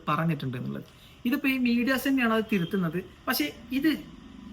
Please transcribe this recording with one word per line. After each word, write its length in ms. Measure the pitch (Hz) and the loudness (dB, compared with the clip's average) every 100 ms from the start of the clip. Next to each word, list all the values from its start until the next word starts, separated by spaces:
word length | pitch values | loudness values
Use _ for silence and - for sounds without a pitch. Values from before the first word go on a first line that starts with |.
| - | -2
പറഞ്ഞിട്ടുണ്ട് 500 | 151 165 147 131 127 | 0 2 0 -2 -6
എന്നുള്ളത്. 260 | 135 139 - - - - 240 | -6 -8 -10 -20 -20 -6 -2
ഇതിപ്പോ 240 | 285 269 | 0 0
ഈ 80 | 262 | 2
മീഡിയാസ് 500 | 240 240 240 262 277 | 2 2 2 2 2
തന്നെയാണ് 260 | 269 233 | 4 4
അത് 100 | 220 214 | 2 2
തിരുത്തുന്നത്. 520 | 202 165 196 170 175 - - - | 0 2 0 0 -2 -8 -10 -4
പക്ഷേ 240 | 247 294 - - | -2 -2 -6 -4
ഇത് 260 | 254 311 208 - - - - - | 2 2 0 -4 -18 -18 -18 -16